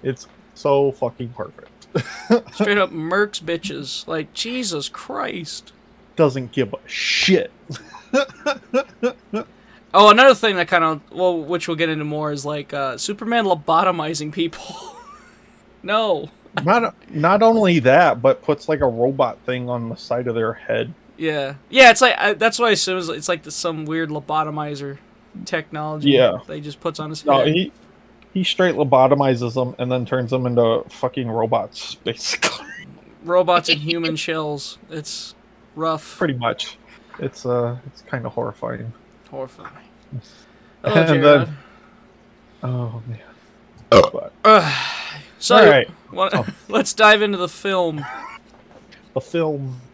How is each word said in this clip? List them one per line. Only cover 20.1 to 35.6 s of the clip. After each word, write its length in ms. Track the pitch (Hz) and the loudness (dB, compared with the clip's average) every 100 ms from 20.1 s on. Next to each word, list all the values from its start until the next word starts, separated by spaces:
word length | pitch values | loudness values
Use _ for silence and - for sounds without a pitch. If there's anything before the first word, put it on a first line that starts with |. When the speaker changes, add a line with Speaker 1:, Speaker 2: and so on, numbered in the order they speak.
| 120 123 | -6 -4
Speaker 1:
of 80 | |
their 180 | 117 110 | -2 -4
head. 400 | 110 - 113 113 - _ - | -4 -6 -4 -4 -10 _ -8
Speaker 2:
Yeah. 380 | 160 151 135 139 _ | -6 -4 -6 -10 _
Yeah, 200 | 254 254 | 6 6
it's 120 | 233 | 8
like, 140 | 254 - | 2 2
I, 160 | 202 | -2
that's 240 | 208 226 220 | 0 -2 0
what 80 | 233 | 0
I 40 | |
assume 260 | 202 - 185 | 2 0 -4
is, 100 | 165 | -6
it's 200 | 156 151 | -8 -6
like 140 | 175 | -6
the, 60 | 156 | -6
some 360 | - 170 156 151 | -8 -6 -6 -6
weird 240 | 160 160 | -6 -4
lobotomizer 880 | 151 143 156 156 151 147 143 139 139 _ _ _ - - | -8 -4 -4 -4 -6 -8 -10 -12 -14 _ _ _ -18 -6
technology 640 | 165 156 151 156 151 143 | -6 -6 -10 -8 -2 4
Speaker 1:
Yeah. 280 | 135 123 123 - | 6 4 2 -10
Speaker 2:
that 80 | |
he 60 | 151 | -14
just 200 | 147 143 | -12 -10
puts 200 | 170 156 | -10 -8
on 80 | 156 | -12
his 140 | 156 | -8
Speaker 1:
No, 140 | 147 139 | 2 4
Speaker 2:
head. 100 | 131 | 4
Speaker 1:
he, 180 | 160 190 _ _ _ _ _ _ | 0 -2 _ _ _ _ _ _
he 100 | 190 | -6
straight 300 | 185 - 185 | -4 0 0
lobotomizes 800 | 135 143 131 131 139 139 123 120 | 2 2 6 6 4 2 0 -2
them 200 | 123 127 - | -4 -6 -6
and 120 | 123 | -4
then 140 | 127 | -4
turns 260 | 120 127 120 | -2 -4 -2
them 160 | 127 123 | -2 0
into 380 | 120 117 113 - | 2 2 2 -4
fucking 400 | - 127 139 120 | -6 -6 -4 -6
robots, 640 | 113 110 113 98 - - | -4 -2 -2 -4 -12 -16
<laughs> 100 | - | -10
basically. 600 | - 113 - - - - - - - - _ - | -10 -8 -6 -4 -4 -6 -16 -20 -20 -20 _ -18
Speaker 2:
Robots 460 | 165 180 180 175 165 | 0 2 4 2 2
in 80 | 151 | -2
human 380 | 151 170 165 156 | -2 -4 -4 -6
shells. 600 | - 160 151 147 - - - | -6 -6 -4 -8 -10 -16 -14
It's 440 | 156 147 - - - _ _ | -14 -12 -14 -16 -20 _ _